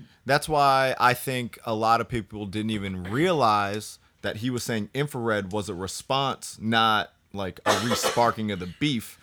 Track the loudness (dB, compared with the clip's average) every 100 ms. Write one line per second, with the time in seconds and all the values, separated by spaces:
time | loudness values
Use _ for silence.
0 | -14 _ 0 2 2 4 6 6 4 4
1 | 4 2 -2 -4 -6 -8 -6 0 4 4
2 | 2 -4 -6 -8 -6 -4 -4 -4 -4 -6
3 | -4 0 2 4 4 4 2 -4 -10 -16
4 | _ _ -8 -4 -4 -4 -2 -4 -2 -4
5 | -4 -4 -2 -2 -2 -4 -6 -6 -8 -8
6 | -2 -2 -2 -4 -10 -8 0 4 4 4
7 | 0 _ _ -8 -8 -4 0 0 0 -2
8 | -2 2 2 2 -4 -4 -6 -2 -2 -2
9 | -6 -16